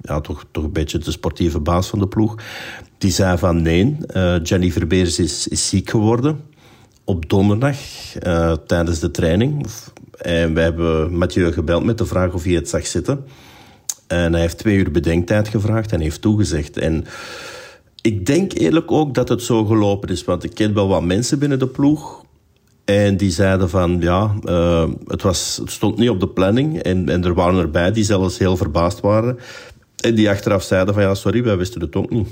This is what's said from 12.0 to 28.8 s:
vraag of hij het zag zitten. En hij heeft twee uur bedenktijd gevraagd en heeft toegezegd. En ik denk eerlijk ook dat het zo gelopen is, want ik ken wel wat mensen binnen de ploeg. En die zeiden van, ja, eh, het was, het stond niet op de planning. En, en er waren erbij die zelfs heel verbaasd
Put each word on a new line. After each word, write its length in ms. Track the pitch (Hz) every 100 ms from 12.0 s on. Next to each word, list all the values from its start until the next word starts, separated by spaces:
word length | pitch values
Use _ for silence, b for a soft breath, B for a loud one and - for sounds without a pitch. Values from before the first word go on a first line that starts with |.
| 87
vraag 280 | 101 90
of 100 | 87
hij 100 | 85
het 160 | 85 -
zag 180 | - -
zitten. 380 | - - 139 135 B B B B B B - -
En 240 | 87 85
hij 100 | 85
heeft 160 | 85 -
twee 200 | 113 98
uur 140 | 82
bedenktijd 560 | 80 82 82 87 107 107
gevraagd 440 | 113 101 110 104
en 80 | 87
heeft 220 | 78 -
toegezegd. 560 | 107 107 98 80 - -
En 280 | 78 80 - B B B B B B B _ _
ik 240 | 117 104 92
denk 280 | 160 190
eerlijk 380 | - 165 156 -
ook 220 | 139 151
dat 160 | 127 165
het 120 | 117
zo 240 | - 117 107
gelopen 440 | 110 104 101 92
is, 140 | 90
want 200 | - 87
ik 100 | -
ken 200 | - 107
wel 140 | 104 95
wat 160 | 87
mensen 360 | 85 95 - 143
binnen 200 | 143 135
de 80 | 131
ploeg. 560 | - 143 151 - - - _ _ _ _ _ -
En 320 | 101 101 98
die 140 | 101
zeiden 380 | - 95 95 92
van, 280 | 92 87 90
ja, 360 | 82 90 107 104
eh, 460 | 98 87 85 85 80 - -
het 140 | -
was, 360 | 98 90 - -
het 100 | -
stond 260 | - 107 110
niet 120 | 120
op 100 | 95
de 80 | 95
planning. 520 | - 95 117 151 160
En, 280 | - 92 82
en 140 | 90 90
er 80 |
waren 260 | 87 87 92
erbij 300 | 80 87 87
die 120 | 110
zelfs 340 | 101 98 92 -
heel 200 | 92 92
verbaasd 420 | 80 85